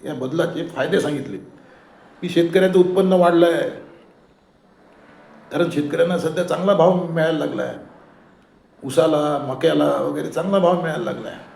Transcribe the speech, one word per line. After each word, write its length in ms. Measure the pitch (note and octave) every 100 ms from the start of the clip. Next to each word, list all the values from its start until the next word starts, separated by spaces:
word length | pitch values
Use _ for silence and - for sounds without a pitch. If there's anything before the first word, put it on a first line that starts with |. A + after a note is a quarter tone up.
या 100 | G2
बदलाचे 520 | B2 B2+ D#3+ E3+ - -
फायदे 340 | - C#3+ F#3
सांगितले 380 | - D3 - G2 - - - - _ - - -
की 60 | F3+
शेतकऱ्यांचं 500 | E3+ E3+ F#3 F#3 F#3
उत्पन्न 340 | F3+ F#3+ F#3+
वाढलं 340 | F#3 F3 F3 E3+
आहे, 240 | D#3+ - - - - _ _ _ _ _ _ _ _ _ _ - - - - -
कारण 180 | D3 -
शेतकऱ्यांना 480 | D3 D3 D#3+ E3+ F3+
सध्या 260 | D#3+ D#3+
चांगला 300 | F3 E3 F#3
भाव 320 | F#3+ E3+ F3+ E3+
मिळायला 320 | E3 D#3+ D#3+
लागला 240 | D3 -
आहे, 160 | B2 A2 - - - _ _ _ _ _ _ _
उसाला, 540 | C#3 C3+ D#3 D3+ D3 D3
मक्याला 460 | C3 C3 D#3+ D3
वगैरे 440 | D3 C#3 C#3 C#3+ -
चांगला 300 | - F3+ G3
भाव 240 | F3 F3+
मिळायला 220 | E3 D3+
लागला 240 | - A#2 A2
आहे 100 | - -